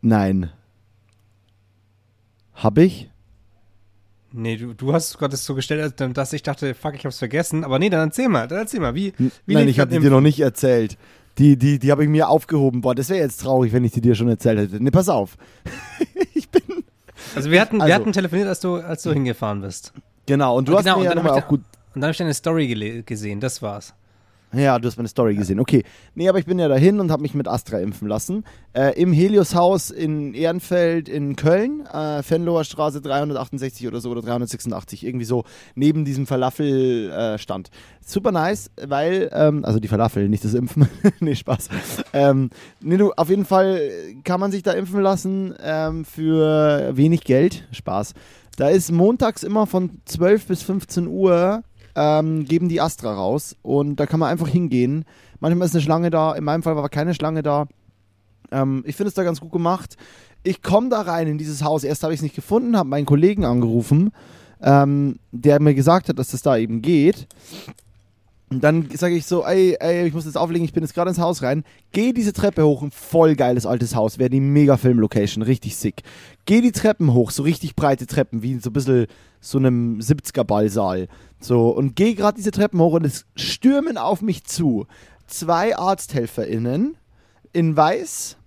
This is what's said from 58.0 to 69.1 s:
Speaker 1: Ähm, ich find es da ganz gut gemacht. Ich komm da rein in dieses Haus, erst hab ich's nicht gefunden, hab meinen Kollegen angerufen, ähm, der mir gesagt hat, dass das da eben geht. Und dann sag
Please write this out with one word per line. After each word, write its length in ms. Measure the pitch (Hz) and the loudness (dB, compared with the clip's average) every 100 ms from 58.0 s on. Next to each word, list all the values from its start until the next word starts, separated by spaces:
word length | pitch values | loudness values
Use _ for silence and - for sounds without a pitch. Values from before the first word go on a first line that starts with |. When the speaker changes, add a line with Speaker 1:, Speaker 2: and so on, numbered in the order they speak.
| _ _ _ _ - | _ _ _ _ -8
Speaker 1:
Ähm, 320 | 131 135 135 127 | -2 -2 -2 -6
ich 80 | 143 | -6
find 140 | 202 | -4
es 40 | |
da 100 | - | -2
ganz 180 | 175 160 | -2 -4
gut 100 | 165 | -6
gemacht. 460 | 170 165 185 - - - - _ _ | -2 -2 -2 -6 -20 -20 -20 _ _
Ich 180 | - 180 | -6 -6
komm 260 | - 196 254 | 0 0 2
da 120 | 233 | -2
rein 260 | 175 170 160 | -2 -2 -2
in 100 | 151 | -2
dieses 260 | 156 147 151 | -6 -4 -2
Haus, 180 | 156 | 0
erst 200 | 139 147 | -2 -4
hab 80 | 156 | -2
ich's 100 | 160 | -4
nicht 140 | 151 - | -4 -8
gefunden, 420 | - 214 247 226 | -2 -2 2 0
hab 100 | 147 | 0
meinen 180 | 143 143 | -2 2
Kollegen 380 | 143 175 208 | 4 4 4
angerufen, 680 | 156 120 120 113 113 147 202 - - - - _ | 0 2 2 0 2 2 2 -2 -20 -20 -20 _
ähm, 580 | - 139 139 143 143 - _ | 4 4 4 2 0 -4 _
der 260 | 123 147 143 | 0 2 6
mir 120 | 151 | 4
gesagt 340 | 139 139 175 - | 4 4 4 2
hat, 100 | 127 | -6
dass 120 | 127 | -6
das 100 | 127 | -4
da 140 | - 123 | 0 2
eben 240 | 113 113 | 0 -2
geht. 460 | 123 170 151 202 - - - - - - _ _ _ _ _ _ _ | 0 4 4 2 -6 -20 -20 -20 -20 -20 _ _ _ _ _ _ _
Und 160 | 131 147 | 0 2
dann 240 | 165 143 | 2 -2
sag 200 | 143 180 | -4 -2